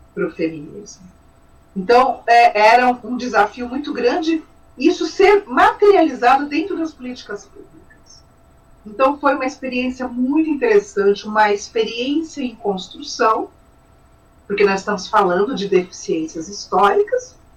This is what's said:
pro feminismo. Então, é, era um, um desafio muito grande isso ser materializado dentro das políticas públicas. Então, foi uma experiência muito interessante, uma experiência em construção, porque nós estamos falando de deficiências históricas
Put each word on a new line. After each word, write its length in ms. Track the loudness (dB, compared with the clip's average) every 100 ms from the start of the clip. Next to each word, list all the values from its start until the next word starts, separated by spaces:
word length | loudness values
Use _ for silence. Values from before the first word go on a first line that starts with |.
| _
pro 160 | -6 -6
feminismo. 720 | -4 -6 -6 -14 -18 -20 -20 -20 _ _ _ _ _ _
Então, 480 | -6 4 4 4 0 2
é, 480 | 6 6 4 4
era 140 | 6 4
um, 260 | -2 -6
um 20 | -8
desafio 500 | -2 0 0 -4 -10
muito 260 | -8 -8
grande 520 | -2 -2 -2 -2 -6 -8 _ _ -2
isso 300 | 0 0 -2
ser 380 | 2 4 4 2
materializado 1000 | 2 2 4 4 6 2 2 2 2 0
dentro 300 | -4 -4 -4
das 160 | -6
políticas 540 | -8 -14 -14 -14 -14 -16
públicas. 760 | -20 -20 -20 -20 _ _ -20 _ _ _ _ _ _ -14
Então, 320 | 0 0 2
foi 160 | -2
uma 120 | -2 -4
experiência 600 | -8 -6 -4 -4 -6 -8
muito 440 | -4 0 0 0
interessante, 760 | 0 2 2 2 0 0 0 -2
uma 260 | 0 2
experiência 880 | 0 -4 -4 -4 -4 -4 -4 -6 -8
em 120 | -10
construção, 920 | -6 -6 -6 -8 -16 -12 -2 0 0 -4 _ _ _ _ _ _ _ _ _ -6
porque 160 | 0
nós 180 | 2 0
estamos 280 | -4 -8 -2
falando 460 | 0 2 0 -2
de 120 | -4 -2
deficiências 800 | -2 -2 -8 -6 -6 -6 -10 -14
históricas 840 | -16 -4 0 2 2 0 -2 -6 _ _